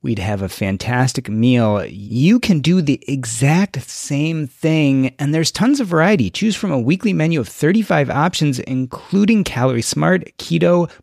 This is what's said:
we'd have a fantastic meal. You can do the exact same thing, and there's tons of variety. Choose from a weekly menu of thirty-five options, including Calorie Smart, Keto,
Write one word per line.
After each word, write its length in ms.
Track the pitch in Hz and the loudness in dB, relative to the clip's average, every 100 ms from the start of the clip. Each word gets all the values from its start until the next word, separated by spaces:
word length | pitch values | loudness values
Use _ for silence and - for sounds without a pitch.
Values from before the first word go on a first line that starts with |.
we'd 160 | - 104 | -6 -4
have 240 | 95 104 | -4 -4
a 80 | 95 | -4
fantastic 800 | - 98 95 - 123 131 - 123 | -4 -4 -4 -2 0 0 -2 -4
meal. 520 | 107 120 123 110 104 57 | 0 2 4 2 0 -4
You 520 | 95 101 120 156 240 | -10 -6 0 4 4
can 220 | - 165 | 2 0
do 220 | 143 185 | 2 2
the 200 | 147 135 - | 2 -2 -2
exact 720 | 135 113 117 139 170 202 139 | -6 -6 -2 2 2 0 -4
same 680 | - - - 143 156 160 139 | -12 -12 -6 -2 -2 -2 -6
thing, 680 | _ 160 156 143 135 131 - | _ 0 2 2 2 0 -2
and 140 | 143 | -2
there's 180 | 156 156 | 0 -2
tons 300 | - 226 285 | 0 0 2
of 60 | 208 | 0
variety. 420 | 165 170 208 95 | 2 2 2 0
Choose 260 | - 220 | -2 -2
from 180 | 196 104 | -2 -2
a 60 | 139 | -2
weekly 360 | 117 185 220 | 0 0 0
menu 260 | 175 156 165 | 0 0 0
of 80 | 107 | -4
thirty-five 600 | - 147 208 208 165 139 | -2 0 2 2 0 0
options, 480 | 143 170 - 151 127 | 0 0 0 -2 -2
including 840 | - 131 127 - - 196 202 220 | -4 -4 -4 -8 -4 0 2 2
Calorie 360 | 175 120 127 120 | 0 0 0 0
Smart, 560 | - 151 156 - - - | -2 0 0 0 -2 -12
Keto, 540 | - 165 170 175 170 - | -4 0 2 2 0 -6